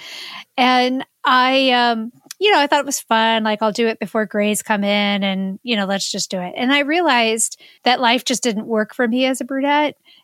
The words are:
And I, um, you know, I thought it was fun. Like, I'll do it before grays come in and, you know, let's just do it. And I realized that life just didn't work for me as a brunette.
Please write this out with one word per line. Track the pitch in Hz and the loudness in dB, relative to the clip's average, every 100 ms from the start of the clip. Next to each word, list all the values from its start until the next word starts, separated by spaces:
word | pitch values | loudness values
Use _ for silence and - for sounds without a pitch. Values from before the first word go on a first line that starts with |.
| - - - - - - | -18 -16 -16 -16 -12 0
And | 254 254 254 262 - _ | 2 4 2 -2 -6 _
I, | 294 254 262 269 262 | 0 2 4 2 2
um, | 247 240 226 226 - - - | 2 2 0 -6 -12 -20 -2
you | 403 | 2
know, | 349 | 4
I | 285 | 4
thought | 294 | 2
it | 277 | 0
was | - | -6
fun. | - 226 226 226 | 0 2 2 2
Like, | 220 214 | 0 0
I'll | 220 | 0
do | 208 226 | 0 -2
it | 220 | -2
before | 208 226 214 | -4 -4 -2
grays | 208 208 208 | 0 0 -2
come | - 208 | -2 -2
in | 202 208 202 202 | 2 2 0 0
and, | 196 190 190 190 | -2 -2 -4 -6
you | 240 220 | -4 -2
know, | 196 | -2
let's | 196 - | -2 -4
just | 202 - | -6 -6
do | 185 | -6
it. | 180 - | -8 -4
And | 247 | 0
I | 285 | 0
realized | 277 330 330 247 226 220 - - - _ | 0 0 2 2 2 0 -4 -6 -20 _
that | 240 254 | 0 2
life | 240 247 - | 2 2 0
just | 254 | -2
didn't | 240 208 220 | -2 -4 -2
work | 220 208 - | -2 -2 -2
for | 240 | -2
me | 247 262 | 0 0
as | 262 | -2
a | 247 | -6
brunette. | 269 277 294 302 - _ _ | -4 0 2 0 -4 _ _